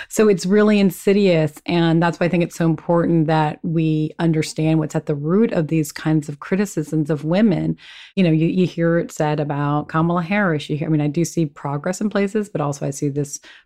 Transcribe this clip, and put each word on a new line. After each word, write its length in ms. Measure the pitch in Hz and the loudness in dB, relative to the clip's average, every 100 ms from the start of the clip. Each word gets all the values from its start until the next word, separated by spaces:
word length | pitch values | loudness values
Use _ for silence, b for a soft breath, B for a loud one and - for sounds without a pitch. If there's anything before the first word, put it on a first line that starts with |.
| B | B
So 220 | - 214 | 2 4
it's 160 | 196 180 | 4 2
really 340 | 208 214 208 | 4 4 4
insidious. 840 | 196 165 - 196 196 170 156 - - | 2 0 0 2 4 2 0 -4 -4
And 360 | 170 170 165 | 0 2 4
that's 160 | 170 165 | 2 0
why 100 | 175 | 0
I 20 | |
think 160 | 175 170 | 0 -2
it's 100 | - | 0
so 80 | 165 | 0
important 640 | 151 - 170 165 170 156 | 0 0 0 2 2 2
that 320 | 156 151 - | 2 0 -2
we 520 | - 165 160 156 156 - | -4 -2 0 0 -2 -2
understand 640 | 170 156 151 - 156 160 | 0 0 -2 -2 0 2
what's 160 | 156 160 | 0 -4
at 100 | - | -4
the 100 | 147 | -4
root 360 | 147 185 233 | 0 2 2
of 160 | 185 151 | 0 -2
these 240 | 160 147 | -2 -2
kinds 380 | - - 156 147 | -4 0 0 -2
of 100 | 143 | -10
criticisms 680 | - 190 202 - 151 156 147 | -4 -2 -2 -4 -4 -2 -2
of 160 | 156 151 | -2 0
women. 500 | 175 220 156 160 160 B B B - | 2 2 2 -2 -4 B B B 0
You 80 | |
know, 80 | 180 | 2
you, 160 | 160 165 | 4 2
you 180 | 185 180 | 2 0
hear 320 | - 165 170 | 0 0 0
it 120 | 160 | -2
said 300 | - 151 151 | -2 -2 -2
about 480 | 147 143 143 147 147 | -2 -2 0 -2 -2
Kamala 340 | 160 165 170 | 0 0 0
Harris. 460 | 165 202 196 156 - | -2 0 0 -2 -4
You 80 | 147 | -6
hear, 100 | 160 | -2
I 40 | |
mean, 100 | 156 | 0
I 80 | 147 | 0
do 160 | 147 160 | 0 -2
see 200 | - 160 | -2 -4
progress 540 | - 143 143 156 185 | -4 -8 -6 -4 -4
in 100 | 214 | -4
places, 380 | 196 202 214 202 | -2 -2 -2 -4
but 140 | - | -4
also 260 | 143 143 147 | -4 -4 -6
I 40 | |
see 180 | 139 147 | -4 -4
this 280 | 139 143 - B B | -4 -6 -8 B B